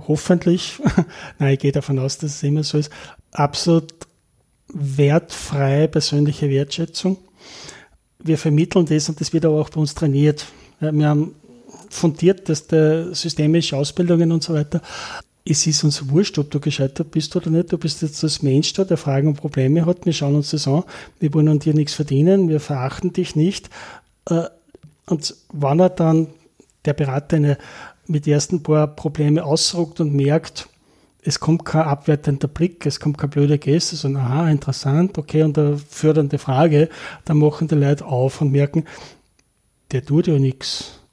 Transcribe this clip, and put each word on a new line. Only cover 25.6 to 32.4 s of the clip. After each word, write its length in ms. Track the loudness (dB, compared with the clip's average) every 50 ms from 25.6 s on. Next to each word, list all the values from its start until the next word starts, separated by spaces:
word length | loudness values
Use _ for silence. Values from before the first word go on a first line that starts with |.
| -2 2 4 4
er 80 | 4 4
dann, 380 | 4 2 2 2 4 2 2 0 -6 _ _ _ _ _ _ _ _ _ -4
der 80 | -2 -2
Berater, 420 | 0 -2 -2 -2 -4 -4 0 0
eine, 220 | 2 4 2 2 0 -4 -14 -20 -20 -20 -20 -20 _ _ -4
mit 180 | -4 -2 0
den 80 | 2 2
ersten 300 | 2 0 0 -4 -4 0
paar 240 | 2 2 2 2 0
Probleme 560 | -2 -4 -6 -6 -2 0 2 2 2 2 2
ausruckt 560 | 0 0 0 0 0 -2 -2 -4 -4 -2 -4
und 140 | -2 0 0
merkt, 560 | 2 2 2 2 0 0 -4 -16 -16 -18 -18 _ _ _ _ _ _ _ _ _ _
es 180 | -6 -4 -4 -2
kommt 240 | 0 0 0 0 0
kein 180 | 0 0 2 2
abwertender 640 | 2 0 -2 0 0 0 0 2 -2 -2 -2